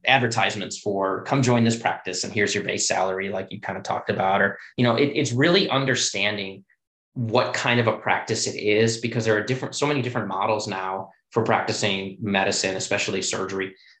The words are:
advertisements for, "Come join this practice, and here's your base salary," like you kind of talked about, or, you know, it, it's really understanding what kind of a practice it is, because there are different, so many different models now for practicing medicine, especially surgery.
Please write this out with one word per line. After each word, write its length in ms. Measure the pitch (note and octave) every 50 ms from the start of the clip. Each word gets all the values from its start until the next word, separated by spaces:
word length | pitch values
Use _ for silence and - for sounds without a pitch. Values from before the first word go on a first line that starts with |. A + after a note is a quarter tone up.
| -
advertisements 720 | B2 C3 C3+ B2 A2+ - A2 G2 G2+ G#2 G#2+ F#2 - - -
for, 440 | - G#2 G2 G2 F#2+ F#2+ F#2+ F#2+ -
"Come 180 | - C#3 C#3 A#2+
join 220 | B2 A#2+ A#2 A2+
this 100 | A2+ A2+
practice, 480 | - - - F#2+ - - F#2 F2+ - -
and 80 | G2
here's 240 | - A2 G#2 F#2+ G2+
your 80 | G2+ E2+
base 240 | F2+ F#2 F#2+ - -
salary," 400 | F#2+ F#2 F#2 F#2+ F#2+ F#2+ G2 G2
like 240 | G2+ F#2+ F#2+ -
you 80 | G2 G2
kind 180 | - - F#2+ F2+
of 60 | -
talked 260 | - - - - -
about, 320 | G2+ G2 F#2+ F#2+ G2 G2+
or, 160 | G2 G2 - - - - - -
you 80 | B2
know, 100 | A#2+ A#2
it, 160 | B2 C#3+ C#3+ -
it's 180 | D3+ D3 - A#2+
really 360 | B2 D3 F3 F3 G3+ F#3 -
understanding 920 | B2 C#3 C3+ B2+ A#2 - - - - G2 G2 G#2 G#2+ G2+ G2 F#2+ G2 G2 - _ _ _ _ _ _ _ _ _ -
what 400 | C3 A#2 A2+ G#2+ B2 - - -
kind 280 | - - C3 A#2+ A#2+
of 60 | A2+ A2
a 100 | - -
practice 500 | - G#2+ F2+ - - - A2 - - -
it 100 | - -
is, 420 | G2 G#2+ G#2 A2 A2+ A2+ A2+ -
because 260 | A#2+ A#2 A#2 A#2+ G#2+
there 100 | A2+ G#2+
are 80 | G#2+ G#2+
different, 320 | - B2+ B2+ - - -
so 100 | - C#3+
many 160 | D3 D3 C3+
different 280 | A#2+ B2 A#2+ B2 G2+ G2
models 360 | F#2+ F#2+ G2+ A2 G#2+ G#2 G#2+
now 440 | G#2+ F#2+ F#2+ F#2 F#2+ F#2+ F#2+ F#2+ - - _ _ _
for 120 | - A#2 G#2+
practicing 760 | - A2 - - - G#2 - - G2+ G2 G2 F#2+ G2 F#2+ -
medicine, 560 | A2 G2+ G2 F#2+ F#2+ G2 F#2 - - F#2+ F#2+ F#2+
especially 440 | - - G2+ G2+ - - G2+ F#2
surgery. 540 | - - F#2+ F#2 F#2+ F#2 F#2+ F#2+ F#2+ F#2+ - - _ - - _